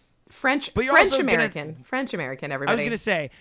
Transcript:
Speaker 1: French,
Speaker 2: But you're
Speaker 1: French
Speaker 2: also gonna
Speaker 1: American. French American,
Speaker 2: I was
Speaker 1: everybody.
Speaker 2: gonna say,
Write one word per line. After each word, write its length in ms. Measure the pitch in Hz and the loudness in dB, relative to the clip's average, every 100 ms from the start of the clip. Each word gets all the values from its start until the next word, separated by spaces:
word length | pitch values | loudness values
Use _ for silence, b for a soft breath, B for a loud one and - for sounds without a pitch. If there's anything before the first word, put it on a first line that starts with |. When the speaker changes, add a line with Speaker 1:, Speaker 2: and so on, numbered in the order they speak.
| _ _ _ | _ _ _
Speaker 1:
French, 440 | - 269 285 - | -4 0 0 -2
Speaker 2:
But 100 | 202 | -4
you're 100 | 262 | 4
Speaker 1:
French 180 | 294 403 | 6 6
Speaker 2:
also 100 | 539 | 4
gonna 100 | 277 | 2
Speaker 1:
American. 440 | - 220 165 151 156 | 2 2 -4 -10 -12
French 360 | - 254 262 | -6 -4 -4
American, 380 | 185 131 131 143 | -4 -6 -6 -6
Speaker 2:
I 60 | 139 | -4
was 60 | |
Speaker 1:
everybody. 180 | 139 226 233 | -2 0 -2
Speaker 2:
gonna 100 | 233 | -2
say, 340 | 220 175 139 b | -2 -2 -4 b